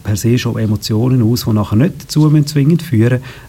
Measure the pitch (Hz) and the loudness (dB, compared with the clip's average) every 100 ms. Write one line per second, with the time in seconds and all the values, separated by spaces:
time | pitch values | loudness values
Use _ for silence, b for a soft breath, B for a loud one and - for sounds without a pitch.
0 | - 107 117 123 120 107 110 104 - 107 | -6 -2 0 0 -2 -4 -2 -2 -2 -2
1 | 127 127 110 120 - 107 101 107 165 - | 0 2 2 0 0 -2 0 0 0 -2
2 | - 151 151 151 147 147 139 170 - 110 | -4 2 4 4 2 0 2 0 0 0
3 | 117 127 B B | 2 0 B B